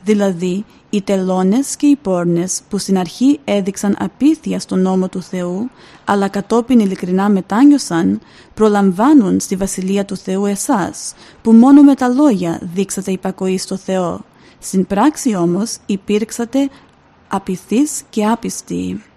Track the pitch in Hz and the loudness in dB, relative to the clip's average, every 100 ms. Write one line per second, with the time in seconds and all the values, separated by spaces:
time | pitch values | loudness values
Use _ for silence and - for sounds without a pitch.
0 | 180 208 202 170 180 185 208 _ _ 208 | 0 0 0 -2 -4 -4 -8 _ _ -6
1 | 196 196 185 185 185 226 277 - 294 277 | -2 -2 0 0 2 0 -2 0 2 2
2 | 196 180 175 170 180 - _ 196 - 190 | 0 -2 0 -2 -2 -8 _ -8 -2 -2
3 | 175 - 262 285 - 202 190 196 202 - | -2 0 0 2 0 -2 -2 -4 -4 -2
4 | 196 _ 277 311 196 185 - 185 185 185 | -6 _ 0 0 -4 -8 -4 -2 0 0
5 | 185 190 - 185 175 185 247 - - - | -2 -6 -8 -8 -6 -6 -8 -12 -20 -10
6 | - 202 196 202 196 233 233 247 196 190 | -2 0 0 -4 -2 -2 2 0 0 -4
7 | 180 185 202 196 - 202 285 285 - 170 | -4 -2 0 0 0 4 6 4 0 -2
8 | 190 214 - - - - 214 208 196 175 | 0 -2 -8 -20 -20 0 2 4 2 2
9 | 247 302 185 185 - 190 190 - 185 196 | 4 4 4 -2 -2 -6 -4 -4 -2 -2
10 | 196 190 - 190 202 196 - 233 170 - | -4 -8 -6 -4 -2 -4 -2 -2 -2 -8
11 | - - - - 226 226 254 285 285 269 | -14 -16 -20 -6 6 8 8 8 8 6
12 | 247 247 302 196 175 165 180 175 196 - | 0 2 2 2 -2 -6 -6 -6 -6 -6
13 | 190 185 190 185 190 185 - 185 - 190 | -6 -6 -6 -6 -4 -4 -6 -10 -4 -4
14 | 175 185 - _ - _ - 190 180 196 | -4 -8 -14 _ -20 _ -4 -2 -2 2
15 | 269 302 269 196 170 175 226 - - 196 | 0 0 -4 0 0 -2 -4 -8 -6 -6
16 | - 208 220 - 233 269 277 - _ _ | -2 -4 -2 -8 -4 -2 -2 -6 _ _
17 | _ _ _ 190 190 185 - 220 302 - | _ _ _ -8 -6 -10 -2 0 0 -4
18 | - - 208 226 185 - - 175 185 196 | -8 -4 -2 -2 -6 -12 -10 -8 -6 -10
19 | - | -14